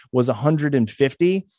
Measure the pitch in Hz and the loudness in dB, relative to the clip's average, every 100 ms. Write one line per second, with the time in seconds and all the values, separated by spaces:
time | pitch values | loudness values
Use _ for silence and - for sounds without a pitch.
0 | _ 127 123 110 135 156 147 139 110 - | _ -2 0 0 0 0 0 0 -2 0
1 | 139 - 175 190 - | -2 0 0 0 -6